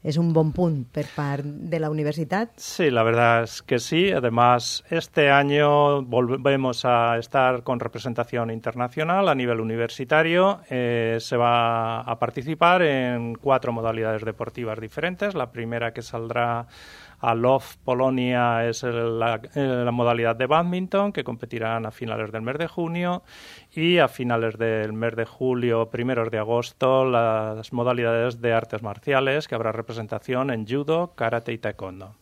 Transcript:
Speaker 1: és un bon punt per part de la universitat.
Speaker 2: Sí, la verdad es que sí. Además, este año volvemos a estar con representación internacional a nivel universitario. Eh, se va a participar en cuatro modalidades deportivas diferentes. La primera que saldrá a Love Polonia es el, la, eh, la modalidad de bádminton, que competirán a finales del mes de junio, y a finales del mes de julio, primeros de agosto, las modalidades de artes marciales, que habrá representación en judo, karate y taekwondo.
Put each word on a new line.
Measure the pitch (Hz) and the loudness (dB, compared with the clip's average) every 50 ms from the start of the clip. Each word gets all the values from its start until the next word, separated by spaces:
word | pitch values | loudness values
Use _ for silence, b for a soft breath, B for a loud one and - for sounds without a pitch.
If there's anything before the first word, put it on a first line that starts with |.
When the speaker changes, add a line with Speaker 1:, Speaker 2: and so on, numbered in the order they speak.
| - | -4
Speaker 1:
és | 170 143 | -2 0
un | 160 170 170 | 0 2 4
bon | 160 160 156 156 139 | 4 4 2 2 2
punt | 175 180 170 156 139 123 | 0 0 0 0 -2 -4
per | 123 - 151 143 - - | -6 -6 -8 -8 -6 -6
part | - 147 143 143 139 | -6 -4 -4 -4 -4
de | 143 147 147 - 165 175 165 165 | -6 -8 -10 -10 -8 -6 -4 -4
la | 160 151 | -2 -2
universitat. | 151 156 151 147 151 160 160 - 180 196 226 233 _ | -2 -2 -2 -2 -2 -4 -4 -2 -2 -4 -4 -4 _
Speaker 2:
Sí, | - - - - - 180 147 | -16 -14 -12 -4 0 2 2
la | 127 117 | 4 4
verdad | 113 113 113 117 120 117 117 117 | 4 4 4 4 6 6 4 4
es | 117 110 - - | 2 -2 -8 -14
que | - - 135 120 | -4 -2 -2 -2
sí. | 117 - 165 165 185 196 | 0 0 0 2 2 2
Además, | 185 156 123 120 113 120 120 120 123 120 117 - - - _ - | 0 0 0 0 4 6 6 6 6 4 2 -4 -8 -10 _ -4
este | 165 165 - - _ 160 147 139 | -4 -4 -4 -2 _ 2 4 6
año | 139 139 143 143 143 147 147 147 147 147 147 143 143 143 | 6 6 4 4 2 2 4 4 4 4 4 4 2 2
volvemos | 131 123 117 127 127 117 131 135 127 139 139 135 131 127 120 - - | -2 0 0 0 2 2 -2 0 2 2 2 2 0 -2 -4 -2 0
a | 127 123 117 117 117 117 117 | 2 4 4 4 2 0 -2
estar | 117 - - 139 131 127 127 120 - | -4 0 2 4 4 4 2 0 -2
con | - 127 120 | -4 -4 -2
representación | 123 123 - 117 - 127 117 117 120 - - 120 117 113 | -4 -6 -8 -8 -8 -6 -4 -4 -4 -4 -2 -4 -4 -4
internacional | 113 113 - 120 117 123 123 123 - 156 156 165 180 190 196 180 | -6 -6 -6 -6 -4 -4 -6 -4 -2 -4 -2 0 0 2 2 2
a | 147 | 2
nivel | 135 123 120 120 113 | 2 2 0 0 0
universitario. | 113 113 113 117 117 113 - - 135 120 156 156 160 165 170 180 185 196 202 185 - - | -2 -4 -2 -2 -4 -4 -4 -10 -2 2 2 4 4 4 4 4 4 4 2 -2 -6 -6
Eh, | 135 127 123 120 120 117 113 113 113 113 | -4 -2 0 0 0 0 0 0 -2 -2
se | 113 - 135 | -4 -2 0
va | 120 120 120 120 120 117 117 117 113 113 113 113 113 | 2 4 4 4 4 4 2 0 0 -2 -2 -4 -6
a | 120 120 117 - | -6 -6 -4 -2
participar | 127 117 - 143 123 147 160 151 175 170 180 185 | -4 -4 -4 -8 -8 -8 0 4 4 4 6 6
en | 175 156 139 131 127 123 123 120 117 117 117 | 4 2 2 0 0 -2 -2 -4 -4 -6 -8
cuatro | 110 - 139 131 131 131 123 | -6 0 2 2 2 2 -2
modalidades | 117 117 113 113 113 113 110 110 110 107 110 | -4 -2 -2 -2 -2 -2 -2 -2 -2 -4 -4
deportivas | 110 104 - 117 117 - - 120 113 107 107 | -8 -6 -6 -10 -10 -8 -8 -8 -8 -8 -8
diferentes. | 113 107 - - 147 175 185 175 208 208 190 | -10 -10 -8 -6 -6 -6 -4 -4 -4 -4 -2
La | 160 123 120 | -4 -6 -6
primera | _ 120 117 113 117 117 117 117 | _ -8 -6 -6 -4 -4 -4 -4
que | 117 - | -6 -8
saldrá | 117 - - 117 113 113 117 120 120 117 117 117 120 B B B B B B B B B B B | -12 -8 -8 -8 -6 -4 0 0 0 0 0 -4 -6 B B B B B B B B B B B
a | - 120 113 | 0 0 2
Love | 113 117 123 135 135 - - - _ _ | 4 4 4 4 4 0 -6 -20 _ _
Polonia | - 127 123 131 131 131 127 123 123 123 123 120 120 117 117 117 | -2 0 2 2 2 2 0 0 0 2 2 2 2 2 2 0
es | 117 113 - | -2 -4 -4
el, | - 123 117 117 117 117 113 113 | -4 -4 -2 -2 -2 -2 -2 0
la, | 117 117 113 110 113 - - | 0 0 0 -2 -6 -8 -4
eh, | 147 139 135 127 123 120 | -2 0 0 0 0 0
la | 120 | -2
modalidad | 120 120 120 120 117 117 117 113 113 | 0 2 2 2 2 2 2 0 0
de | 113 131 | 0 0
bádminton, | 127 151 160 175 175 180 185 185 180 - 196 202 202 | 2 2 2 2 0 -2 -4 -4 -2 0 0 0 0
que | 196 156 | -2 -6
competirán | 127 127 117 117 - 113 - 117 113 113 113 113 113 | -6 -6 -8 -10 -10 -10 -8 -6 -4 -2 -4 -4 -4
a | 107 | -8
finales | - - 123 117 110 113 110 104 | -10 -10 -8 -6 -4 -6 -6 -6
del | 104 110 | -6 -6
mes | 110 120 135 | -6 -6 -4
de | 151 170 | -4 -6
junio, | 165 - - 170 165 170 175 175 175 175 180 B B B B B B B B B B _ | -6 -4 -6 -6 -4 -4 -4 -2 -2 -4 -6 B B B B B B B B B B _
y | 160 160 170 175 175 | -2 2 4 6 6
a | 147 120 | 4 4
finales | - - 127 123 117 113 113 113 107 | 2 -4 -2 0 0 0 0 -2 -2
del | 110 117 113 110 110 107 107 107 | 0 0 0 2 0 -2 -4 -4
mes | 110 117 117 113 | -2 -2 -2 -2
de | 113 113 | -2 -6
julio, | - - - 131 127 127 123 120 120 117 113 113 113 | -6 -6 -4 -2 0 0 0 2 2 2 2 0 0
primeros | - 120 120 127 131 120 113 113 | -2 -4 -2 -2 0 0 -2 -2
de | 120 110 | -2 -4
agosto, | 107 110 117 120 120 - - _ 135 131 131 131 131 | -2 0 0 0 0 -4 -6 _ 2 4 4 4 4
las | 131 123 117 117 113 110 110 110 110 110 110 110 - - | 4 4 2 2 2 2 0 -2 -4 -6 -8 -10 -8 -4
modalidades | 120 120 123 127 123 120 117 117 117 117 123 120 117 | -2 0 0 2 2 2 2 2 2 0 -2 -2 -2
de | 117 120 113 | 0 2 2
artes | 113 113 - - 107 | 2 0 -2 -8 -8
marciales, | 113 107 101 - _ 143 139 131 135 135 135 151 151 - | -8 -8 -10 -8 _ 0 0 2 2 2 -2 -2 -2 -4
que | 135 | -6
habrá | 113 113 113 | -4 -2 -4
representación | 110 113 117 - 117 117 113 107 117 104 - - 127 127 131 139 | -4 -4 -8 -8 -8 -10 -8 -8 -8 -10 -6 -4 -2 -2 -2 -2
en | 127 110 107 | -4 -4 -4
judo, | 104 123 143 143 147 160 165 175 175 _ | -4 -4 -4 0 0 0 -2 -2 -4 _
karate | - 117 113 120 117 117 - | -4 -2 -2 -2 -2 -4 -6
y | 117 113 | -8 -6
taekwondo. | - 107 104 - 101 95 90 95 98 95 104 _ | -6 -8 -6 -6 -12 -12 -12 -14 -18 -18 -20 _